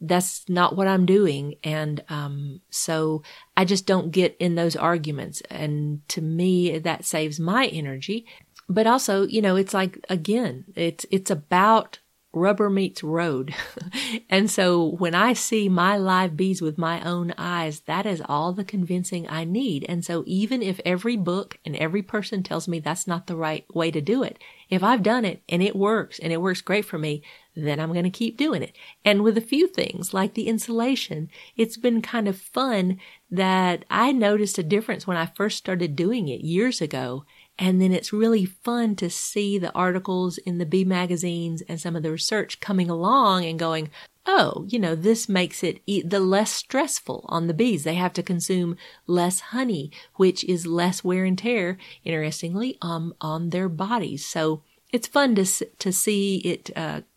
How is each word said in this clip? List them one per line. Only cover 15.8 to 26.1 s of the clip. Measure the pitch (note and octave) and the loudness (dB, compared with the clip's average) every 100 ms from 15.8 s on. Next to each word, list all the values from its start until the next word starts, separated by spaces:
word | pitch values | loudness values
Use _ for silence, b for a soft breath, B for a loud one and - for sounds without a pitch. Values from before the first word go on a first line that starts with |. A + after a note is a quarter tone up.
| F3+ G3+ | 4 2
live | F#3+ F#3 F#3 D#3 | 2 2 2 0
bees | F#3+ F#3 | -2 0
with | E3 D3+ | -2 -2
my | E3 E3+ E3 | -2 -2 -4
own | F3 F3 - | -4 -4 -4
eyes, | E3+ F3 D#3+ D3+ | -4 -4 -4 -6
that | - E3 G#3 | -6 -4 -2
is | E3+ - | -4 -2
all | D3 E3 | -2 -2
the | F3+ | -4
convincing | F#3+ G3+ F3 F3+ F3+ F3 E3 | -4 -4 -2 -2 -2 -6 -6
I | D#3+ | -6
need. | E3 F#3+ C4+ C#3+ - | -2 -2 -2 -2 -4
And | F3 | -6
so | E3+ E3+ - | -4 -4 -2
even | F#3 A3 B3+ | -2 0 -2
if | G3 F#3 | -2 -4
every | - F3+ A3+ A#3+ | -2 -2 0 -2
book | F3 F3+ - - | 0 -2 -4 -10
and | - D3 | -10 -4
every | D#3+ G3 | -2 -2
person | F#3 G#3+ G3 G3 | -4 -6 -4 -6
tells | F#3 E3 E3+ | -4 -4 -4
me | E3 | -4
that's | D3+ D#4 - | -4 -4 -4
not | F3 - | -6 -4
the | E3 | -4
right | D#3+ D#3 - | -4 -4 -6
way | E3+ E3 | -2 0
to | D#3+ | 0
do | D3 B3 | 0 0
it, | A3+ - B B B | 0 -6 B B B
if | F#3 | 0
I've | G3 B3+ | 4 4
done | F#3+ B3 G#3 | 4 2 0
it | - - | -4 -4
and | F3 | 0
it | G3 F#3+ | 0 2
works | G3+ A3 - | 2 2 -2